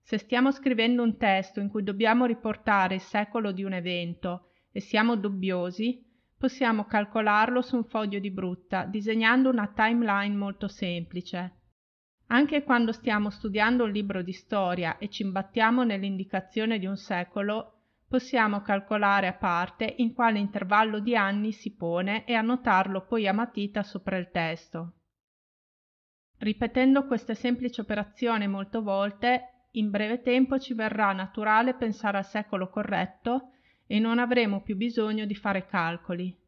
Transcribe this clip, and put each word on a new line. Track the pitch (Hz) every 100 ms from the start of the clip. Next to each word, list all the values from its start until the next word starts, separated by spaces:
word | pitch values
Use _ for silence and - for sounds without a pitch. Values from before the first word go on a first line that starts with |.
Se | _ 214
stiamo | - 240 269
scrivendo | 277 269 233 226 247
un | 233 214
testo | 220 190 190 -
in | 202
cui | 214
dobbiamo | 202 202 220 233
riportare | 247 233 220 214 - 202 185
il | 190
secolo | - 208 208 226 208
di | 190
un | 196
evento | 185 175 175 170 170 185 180 _ _ _
e | 196
siamo | - 214 233
dubbiosi, | 233 202 196 190 180 180 180 226 247 _ _ _ _
possiamo | 262 254 247 220 208
calcolarlo | 220 208 226 214 208 226 247
su | 247 247
un |
foglio | 226 226 214 202
di | 202
brutta, | 190 185 180 _ 190 185
disegnando | 208 208 226 226 247 262
una | 247 208
timeline | 208 220 240 226 202 202
molto | 202 202 196 202
semplice. | - 180 175 170 175 175 180 180 _ _ _ _ _ _ _ _
Anche | 233 294 302
quando | 285 240 226
stiamo | 220 - 208 208
studiando | - 220 202 214 247
un | 226
libro | 208 202 190
di | 180
storia | 185 _ 208 185 180 170 -
e | 208
ci | -
imbattiamo | 196 190 190 - 220 240
nell'indicazione | 247 196 196 190 190 190 190 - 220 220
di | 190
un | 196
secolo, | - 180 180 - 202 214 - _ _ _ _
possiamo | 262 254 262 214 202
calcolare | 202 196 202 214 202 202 185
a |
parte | 185 196 170 185 - 220 -
in | 233
quale | 240 233 214
intervallo | 202 202 190 208 220 214
di | 214
anni | 233 196 202 214
si | 214 - -
pone | 170 170 185 214
e | 220
annotarlo | 233 226 247 240 190 196 190
poi | 190 226 202
a |
matita | 202 233 - 202 208
sopra | 202 190 - 190
il | 180
testo. | 180 165 165 - 165 170 - _ _ _ _ _ _ _ _ _ _ _ _ _ _
Ripetendo | 214 214 233 247 262 269
questa | 269 233 -
semplice | 220 247 247 247 240
operazione | 202 208 202 - 240 226 202
molte | 196 196 226
volte, | 214 196 202 202 240 247 254 _ _
in | 233 214
breve | 202 214 240
tempo | 247 247 262 262
ci | 262
verrà | 233 220 214 208
naturale | 190 190 - 214 214 247
pensare | 254 226 214 214 202
al |
secolo | 196 214 208 196 185
corretto | - 202 190 180 - - 254 262 _ _ _ _
e | 208
non | 226 233
avremo | 247 247 226 196
più | -
bisogno | 196 233 233 214 214 208
di |
fare | 202 - 190 180
calcoli. | 196 165 170 - 175 180 180